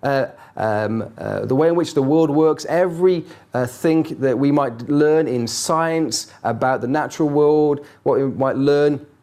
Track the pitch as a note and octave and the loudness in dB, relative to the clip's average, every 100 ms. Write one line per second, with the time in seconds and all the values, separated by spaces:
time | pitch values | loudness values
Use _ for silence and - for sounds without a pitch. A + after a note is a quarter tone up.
0 | C#3 C#3 B2 - - - A2 G#2+ G#2+ A2+ | 0 -2 -2 -8 -20 -6 -2 -2 -2 -4
1 | G#2 - G#2 G2+ G#2+ C3 D#3+ E3+ D#3+ - | -6 -10 -6 -6 -2 2 2 2 0 0
2 | C3+ D#3 D#3+ C#3+ D#3+ D3+ - D#3+ F3+ E3 | 2 2 2 2 2 0 -2 0 0 2
3 | F#3 F3+ - - _ B2 B2 - E3 D#3+ | 2 2 -4 -20 _ -4 -4 -2 0 2
4 | D#3 - C3+ A#2 C#3+ D3 C3+ A#2 A#2+ D3 | 0 -2 -2 2 2 2 0 -4 -2 2
5 | D3+ D#3 D#3+ B2 A#2 - - D#3+ E3 D#3+ | 4 2 0 -2 -4 -6 -2 0 0 0
6 | D3+ - - - - A#2 C3 C3 A#2+ D3 | -2 -4 -10 -8 -6 -2 -2 -2 -2 -2
7 | C#3 - D#3 C#3+ D3 D3+ D3+ C#3+ - - | -4 -2 0 2 4 4 2 0 -4 -8
8 | - C3 C#3 A2 C3+ B2+ C#3 C#3+ D3 C#3+ | -2 0 0 -2 -2 0 2 4 2 0
9 | - _ | -8 _